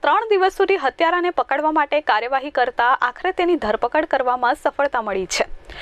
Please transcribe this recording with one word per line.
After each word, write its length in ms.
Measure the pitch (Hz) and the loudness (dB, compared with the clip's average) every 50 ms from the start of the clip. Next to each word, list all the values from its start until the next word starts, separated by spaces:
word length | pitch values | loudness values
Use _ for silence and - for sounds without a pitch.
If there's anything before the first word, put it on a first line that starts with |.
| - | 0
ત્રણ 260 | 277 302 403 466 440 | 0 2 2 2 2
દિવસ 240 | 415 381 370 381 - | 2 2 2 2 0
સુધી 240 | - 392 370 392 | 0 0 0 0
હત્યારાને 540 | 359 269 269 - - 330 330 349 349 349 359 | 0 0 -2 -2 0 0 0 2 0 0 -2
પકડવા 420 | 349 - 254 - 269 302 302 311 311 | -2 -2 -2 -2 -2 -2 0 0 0
માટે 280 | 311 294 277 - 302 | 0 0 0 0 0
કાર્યવાહી 500 | - - 220 214 226 247 269 269 254 294 | 0 2 0 0 0 -2 -2 -4 -4 -2
કરતા 340 | - 262 247 247 - - 240 | -2 -2 -2 0 0 0 0
આખરે 480 | 240 277 - 254 247 - - - 359 370 | 2 2 0 0 -2 -2 -4 -4 -4 -2
તેની 240 | - 359 349 349 | 0 0 2 2
ધરપકડ 480 | 285 - 208 214 226 - 240 - 302 311 | 0 0 0 0 0 0 0 0 0 0
કરવામાં 500 | - - 269 254 247 247 254 247 240 285 | 0 0 0 0 0 0 0 0 0 0
સફળતા 480 | - - 285 - - 277 285 - 247 220 | 0 -2 -2 0 0 -2 0 0 -2 -4
મળી 240 | 208 196 190 185 | -2 -4 -4 -4
છે. 180 | 175 - - - - - - - - - - | -2 -2 -4 -4 -4 -6 -12 -14 -16 -16 -12